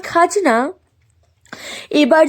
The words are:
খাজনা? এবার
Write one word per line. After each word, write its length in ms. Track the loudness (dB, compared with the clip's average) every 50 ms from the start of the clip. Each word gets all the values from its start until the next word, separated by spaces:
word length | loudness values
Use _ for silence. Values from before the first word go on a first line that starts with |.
খাজনা? 540 | -2 -2 0 0 0 0 0 -2 0 0 0 0 -2 -4 -8 _ _ _ _ _ _ _ _ _ _ _ _ _ _ _ -20 -20 -18 -18 -18 -18 -10 -2
এবার 340 | 0 2 2 4 4 4 2